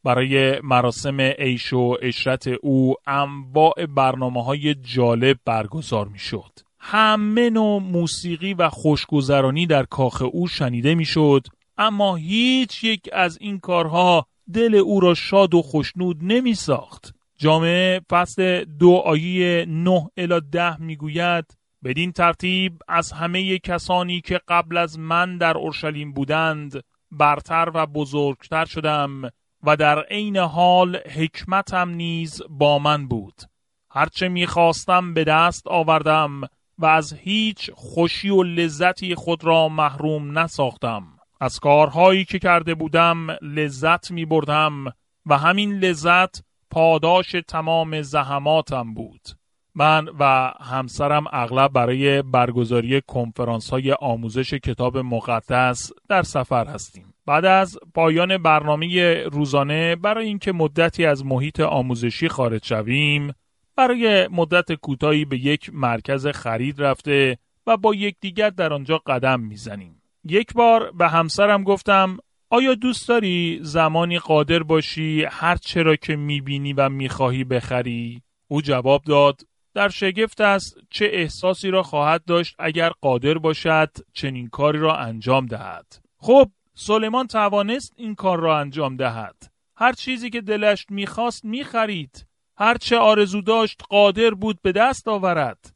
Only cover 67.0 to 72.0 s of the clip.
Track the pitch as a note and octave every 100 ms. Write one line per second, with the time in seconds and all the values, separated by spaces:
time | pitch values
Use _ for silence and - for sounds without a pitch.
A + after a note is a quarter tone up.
67 | D3 C#3 C3+ B2 _ _ - A3+ G#3+ G#3
68 | G#3 F3+ G3 F3+ G#3+ F#3+ D#3+ D3 C3+ D#3+
69 | - C3 C3 B2+ A2 G#2 A2+ G2+ F2+ _
70 | _ _ D#3+ F#3+ A#3 A#3+ A#3 A3+ - F3
71 | E3+ E3 E3 - G3+ G3+ G3 G3 - G3